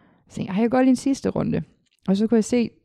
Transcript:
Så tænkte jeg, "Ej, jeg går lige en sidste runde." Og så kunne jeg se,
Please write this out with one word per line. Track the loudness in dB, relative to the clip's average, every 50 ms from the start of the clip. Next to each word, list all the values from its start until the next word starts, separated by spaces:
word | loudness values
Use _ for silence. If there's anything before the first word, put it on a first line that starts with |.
| _ _ _ _ _ _
Så | -10
tænkte | -10 -8 -6 -2
jeg, | -2
"Ej, | 0
jeg | 2
går | 2 2
lige | 4 4
en | 2
sidste | 2 0 -2 -4 -2 -2 -4
runde." | -2 -2 -2 -2 -2 -4 -6 -8 _ _ _ _ _ _ _ -2
Og | 0
så | 0 2
kunne | 2 2
jeg | 2 2
se, | 2 0 0 0 -2 -6 _